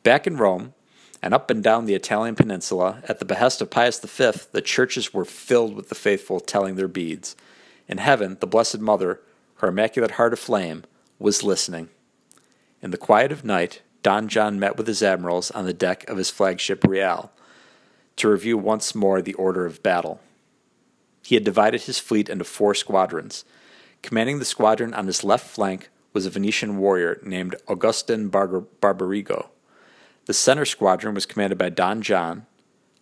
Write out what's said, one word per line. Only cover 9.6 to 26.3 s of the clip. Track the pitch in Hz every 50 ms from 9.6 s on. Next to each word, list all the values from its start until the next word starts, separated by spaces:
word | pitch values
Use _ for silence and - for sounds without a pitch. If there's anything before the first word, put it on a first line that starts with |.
| - 95
Immaculate | 90 101 110 113 - 131 117 113
Heart | - - 117 117 -
of | -
Flame, | - - 113 101 90 82 80 82 - - _ _ _ _ _
was | - 101 104 98 -
listening. | - 101 92 - - - 87 82 82 - _ _ _ _ _ _ _ _ _ _ _ _ _ _ _ _ _ _ -
In | 90
the | 90
quiet | - - - 107 107 131 143
of | 160 139 127
night, | 110 98 87 87 90 - - _ _ _ _ -
Don | 101 98 107 110
John | 104 - 110 107 107 104 98
met | 101 101 -
with | - 110
his | 117 104 -
admirals | 107 98 92 90 87 87 87 90 87 -
on | - 107 95
the | 92 85
deck | - 92 90 92 - -
of | - -
his | 92 90 -
flagship | - - 98 95 90 90 - - 98 - -
Real | 98 95 95 98 92 85 85 90 - _ _ _ _ - _ _ _ _ _ _ _ _ _ _ _ -
to | - - 107
review | 104 92 107 117 117
once | 107 98 107 107 107 - - -
more | 113 101 98 95 95 92
the | 101 95
order | - 95 92 90 92 90
of | 85 78 -
battle. | - 101 87 87 85 80 - - _ _ _ _ _ _ _ _ _ _ _ _ _ _ _ _ _ _ _ _ -
He | - 123
had | 110 104
divided | 107 92 110 104 110 120 -
his | - - - -
fleet | - - 117 107 101 -
into | 101 92 87
four | - - - 104 104 98
squadrons. | - - - 98 95 92 90 87 78 73 69 - - - _ _ _ _ - - - - _ _ _
Commanding | - - 117 113 113 131 143 139
the | 123
squadron | - - - 113 107 110 117 120 113 113
on | 107 101
his | 95 90 - -
left | 98 113 127 -
flank | - - 110 104 95 95 92 - - _ _ _ _ -
was | 104 92
a |
Venetian | 92